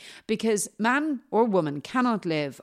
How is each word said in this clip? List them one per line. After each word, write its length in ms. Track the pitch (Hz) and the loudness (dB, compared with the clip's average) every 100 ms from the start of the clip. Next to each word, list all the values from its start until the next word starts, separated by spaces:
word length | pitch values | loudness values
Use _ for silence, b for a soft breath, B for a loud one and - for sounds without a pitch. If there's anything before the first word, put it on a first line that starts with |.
| B B - | B B -4
because 420 | 214 220 208 - - | -2 0 0 -2 -2
man 420 | 220 269 311 262 - | 0 2 0 -4 -2
or 140 | 208 | 2
woman 360 | 233 190 156 143 | 4 2 2 -2
cannot 440 | - 254 247 220 175 | -4 0 2 0 -2
live 340 | 156 143 - | -2 -2 -6